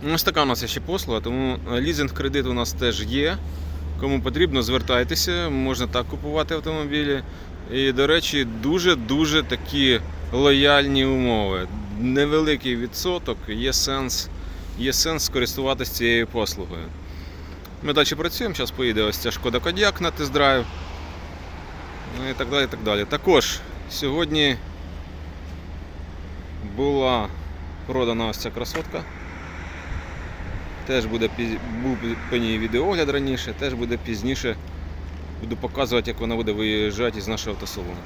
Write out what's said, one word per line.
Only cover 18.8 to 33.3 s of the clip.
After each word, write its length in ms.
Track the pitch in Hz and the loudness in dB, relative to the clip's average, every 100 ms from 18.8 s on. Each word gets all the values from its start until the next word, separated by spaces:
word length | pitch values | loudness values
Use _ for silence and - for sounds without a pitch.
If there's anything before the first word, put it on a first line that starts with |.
| 127 110 | 0 4
ось 140 | 107 104 | 2 2
ця 140 | 120 | -2
Шкода 280 | - 120 120 | -2 0 0
Кодіак 420 | 165 185 208 196 | 0 2 2 2
на 100 | 170 | -2
тест-драйв. 540 | 151 147 131 139 131 113 - - - - - - - - - - - - - - 120 | -2 -2 4 6 6 2 -6 -10 -10 -10 -12 -12 -12 -12 -12 -12 -12 -12 -10 -10 -6
Ну, 120 | 131 | -6
і 40 | |
так 160 | 131 127 | -4 0
далі, 140 | 143 | 2
і 20 | 131 | 2
так 160 | 113 | 0
далі. 220 | 107 104 | 0 2
Також 540 | 101 147 - 156 - - - - - | 2 0 6 6 6 -2 -6 -10 -8
сьогодні 680 | - 143 147 165 156 147 120 - - - - - - - - - - - - - - - - - - - - 101 101 | -4 -2 0 2 4 2 2 -6 -12 -10 -10 -12 -12 -12 -12 -12 -12 -10 -12 -12 -12 -12 -10 -10 -12 -10 -10 -8 0
була 500 | 143 139 131 123 104 - - - - - - | 2 4 4 2 0 -6 -10 -10 -10 -10 -4
продана 400 | 131 120 117 113 | 0 2 2 0
ось 100 | 107 | -2
ця 140 | 120 | -6
красотка. 520 | 117 117 - 156 165 160 - - - - - - - - - - - - - - - - - - | -4 -4 -4 -4 -6 -8 -12 -12 -12 -12 -10 -10 -10 -8 -8 -8 -10 -10 -8 -8 -8 -8 -10 -2
Теж 200 | 131 110 | 0 0
буде 220 | 117 113 - | 0 0 0
піз-, 200 | 117 110 120 113 | -2 -2 -4 -4
був 140 | 127 123 113 117 - | -2 -2 -2 -4 -2
по 60 | 123 | 0
ній 220 | 117 110 | 2 0
відеогляд 500 | 110 120 170 185 147 | 0 2 2 2 2
раніше, 440 | 139 135 | 0 0